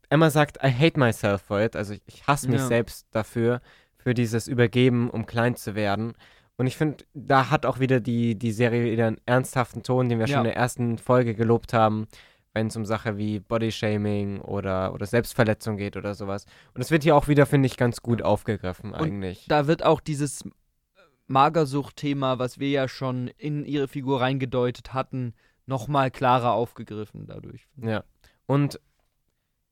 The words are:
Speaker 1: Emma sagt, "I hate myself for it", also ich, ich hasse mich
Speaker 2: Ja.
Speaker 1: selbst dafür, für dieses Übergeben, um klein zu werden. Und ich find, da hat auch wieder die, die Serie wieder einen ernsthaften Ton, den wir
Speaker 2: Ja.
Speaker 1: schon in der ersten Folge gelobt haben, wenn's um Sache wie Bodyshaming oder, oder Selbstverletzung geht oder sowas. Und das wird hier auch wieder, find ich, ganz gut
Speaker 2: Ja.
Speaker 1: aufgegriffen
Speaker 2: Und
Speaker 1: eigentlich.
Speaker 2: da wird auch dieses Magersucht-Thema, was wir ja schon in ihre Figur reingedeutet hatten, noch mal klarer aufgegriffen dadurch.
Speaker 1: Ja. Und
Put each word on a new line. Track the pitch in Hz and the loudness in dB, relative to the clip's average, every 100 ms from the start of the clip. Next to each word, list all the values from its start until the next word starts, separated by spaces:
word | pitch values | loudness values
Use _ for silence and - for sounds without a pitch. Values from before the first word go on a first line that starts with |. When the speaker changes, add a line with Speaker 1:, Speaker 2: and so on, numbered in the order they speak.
| _ | _
Speaker 1:
Emma | 147 160 | 4 4
sagt, | 147 147 - | 4 0 0
"I | 135 | 0
hate | 120 165 156 | 4 2 4
myself | 123 107 107 101 | 2 2 0 0
for | - 101 | -2 0
it", | 110 - | 0 -2
also | 101 | -8
ich, | 104 - | -10 -16
ich | - - | -10 -2
hasse | 143 135 | 0 2
mich | 117 | 0
Speaker 2:
Ja. | 131 | 2
Speaker 1:
selbst | 117 113 - _ | 0 -2 -8 _
dafür, | 110 104 120 117 123 - _ _ _ | -6 -4 0 0 0 -6 _ _ _
für | - | -2
dieses | 120 117 113 - | 0 0 -2 -2
Übergeben, | 120 120 123 127 123 120 | 2 2 4 4 4 0
um | 110 | -4
klein | 110 117 120 120 | -4 0 0 0
zu | - | -6
werden. | 101 104 101 113 - - _ _ - | -2 0 0 -4 -10 -20 _ _ -4
Und | 127 | -4
ich | - | 0
find, | 156 - - | -2 -4 -14
da | 147 104 135 120 | -18 2 2 4
hat | 127 117 | 0 0
auch | 123 | -2
wieder | 131 127 | 2 2
die, | 110 117 117 107 | 2 0 0 0
die | 117 | -4
Serie | 104 120 120 120 | 0 2 2 0
wieder | 110 113 | 2 0
einen | 110 - | -2 0
ernsthaften | 127 127 135 117 123 | 0 0 -4 -4 -6
Ton, | - 127 127 | -2 0 2
den | 117 | 2
wir | 110 | 0
Speaker 2:
Ja. | |
Speaker 1:
schon | 143 113 | 0 0
in | |
der | - | 0
ersten | 123 - 120 113 | -2 -2 -4 -4
Folge | - 127 120 | 2 4 4
gelobt | 104 113 117 - | 0 2 2 2
haben, | 117 110 107 110 - _ _ _ | 2 4 2 -6 -14 _ _ _
wenn's | 107 110 113 | -4 -4 -4
um | |
Sache | 104 107 117 101 | -4 -4 -4 -4
wie | 107 107 | -4 -4
Bodyshaming | - 117 113 - 110 107 104 104 101 98 | -4 -2 -2 -2 -2 0 0 -2 -4 -6
oder, | - 101 98 92 95 | -6 -6 -2 -2 -2
oder | 90 104 | -4 0
Selbstverletzung | 120 - - 110 107 - 101 | 0 0 0 2 0 -4 -6
geht | 101 95 | -6 -6
oder | 98 | -8
sowas. | 101 101 101 - - _ | -8 -6 -8 -8 -20 _
Und | - | -10
das | - | 0
wird | 156 | 2
hier | 147 143 | 6 4
auch | - | 6
wieder, | 147 135 | 4 6
find | 143 131 | 4 2
ich, | - | 2
ganz | 123 117 | 0 0
gut | - 120 | -2 0
Speaker 2:
Ja. | 87 | 2
Speaker 1:
aufgegriffen | 104 - 104 92 90 104 | 0 0 -4 -4 -8 -10
Speaker 2:
Und | 82 | -6
Speaker 1:
eigentlich. | - 101 95 92 - | -4 -4 -6 -8 0
Speaker 2:
da | 151 143 | 0 2
wird | 170 | 0
auch | 143 160 | 2 2
dieses | - 143 143 - - - _ _ _ _ _ _ _ | 0 -4 -4 -6 -14 -18 _ _ _ _ _ _ _
Magersucht-Thema, | 135 143 160 143 143 143 - 147 143 135 127 | 4 4 4 0 -2 -6 -6 -4 -2 -2 -2
was | 127 - | -4 -4
wir | 139 | -2
ja | 139 131 | -2 -2
schon | - 135 127 123 - | -4 -6 -4 -6 -8
in | 147 147 | -6 -6
ihre | 131 147 131 | -4 -4 -4
Figur | 147 127 135 | -4 -2 0
reingedeutet | 127 135 131 127 123 120 - | 0 -2 -2 -2 -2 -4 -8
hatten, | 127 131 131 123 - _ _ - | -8 -6 -6 -8 -10 _ _ -8
noch | 131 123 | -6 -2
mal | 143 131 | 0 0
klarer | - 131 127 120 | 0 2 4 4
aufgegriffen | 107 117 - 113 107 107 104 104 | 0 -2 -8 -14 -12 -12 -14 -16
dadurch. | 104 - 113 _ - | -16 -18 -20 _ -10
Speaker 1:
Ja. | 113 107 - _ _ _ - | -4 -4 -6 _ _ _ 0
Und | 139 143 - _ _ _ _ _ _ _ _ _ | 0 2 -4 _ _ _ _ _ _ _ _ _